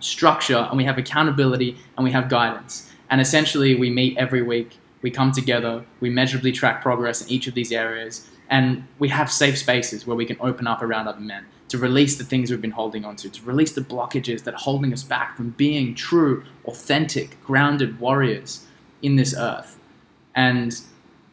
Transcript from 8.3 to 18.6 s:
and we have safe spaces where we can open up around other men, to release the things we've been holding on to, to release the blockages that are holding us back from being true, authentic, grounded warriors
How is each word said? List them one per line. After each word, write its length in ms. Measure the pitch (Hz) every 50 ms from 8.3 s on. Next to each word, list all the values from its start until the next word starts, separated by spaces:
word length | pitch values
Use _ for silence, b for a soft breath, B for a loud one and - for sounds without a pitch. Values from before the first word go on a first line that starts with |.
| B B B B
and 380 | 131 135 127 127 127 127 - - - -
we 100 | 143 135
have 220 | 135 143 151 139
safe 280 | - - 147 139 131 135
spaces 480 | - - 123 123 110 - - 104 -
where 100 | 120 117
we 80 | 117 117
can 120 | 117 117 -
open 260 | 123 127 123 - 123
up 160 | 117 113 - 120
around 260 | 117 113 110 107 107
other 120 | 104 -
men, 240 | 104 107 98 98 98 - B B B -
to 100 | - 120
release 380 | 123 127 127 139 147 139 139
the 80 | - 127
things 260 | - 135 131 123 117
we've 100 | 123 110
been 100 | 107 110
holding 340 | 107 113 113 110 107 110 104
on 120 | 107 104
to, 120 | 101 - 98
to 140 | - - 110
release 280 | 120 127 147 156 151 -
the 80 | 143
blockages 640 | 135 - 123 123 120 120 - 139 123 120 117 110 -
that 100 | 123 -
are 40 | -
holding 340 | - 139 135 139 143 131 117
us 100 | 113 -
back 340 | - 135 120 - - -
from 140 | - 120 120
being 440 | 117 - 143 147 151 147 131 120 120
true, 500 | - - - 170 170 160 143 127 - B B B B B
authentic, 760 | 120 117 - - - 143 147 160 156 - 131 - - - - -
grounded 560 | - 135 135 143 147 147 143 131 110 110 113
warriors 680 | 120 127 135 139 135 120 107 98 - - - -